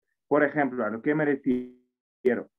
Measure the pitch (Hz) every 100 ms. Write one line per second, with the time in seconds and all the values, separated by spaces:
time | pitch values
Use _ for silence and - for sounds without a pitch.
0 | _ _ - 143 143 147 135 127 104 113
1 | 143 156 147 143 135 127 127 - _ _
2 | _ _ 123 110 -